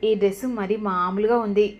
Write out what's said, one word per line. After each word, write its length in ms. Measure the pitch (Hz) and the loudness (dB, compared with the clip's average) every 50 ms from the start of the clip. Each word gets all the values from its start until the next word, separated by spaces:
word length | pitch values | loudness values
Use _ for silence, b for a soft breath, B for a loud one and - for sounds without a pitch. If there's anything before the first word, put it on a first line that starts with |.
| - 220 | 2 2
ఈ 20 | 220 202 | 2 2
డ్రెస్ 240 | 208 196 190 - - 262 247 220 | 2 0 0 0 -6 -6 -4 -4
మరీ 180 | 202 185 208 220 214 | -2 -2 -2 -2 -2
మామూలుగా 500 | 202 185 180 180 180 185 196 214 214 240 240 226 | -2 -2 0 -2 -2 0 0 0 2 2 2 0
ఉంది 200 | 208 202 202 208 202 202 - | 0 2 2 2 2 0 -10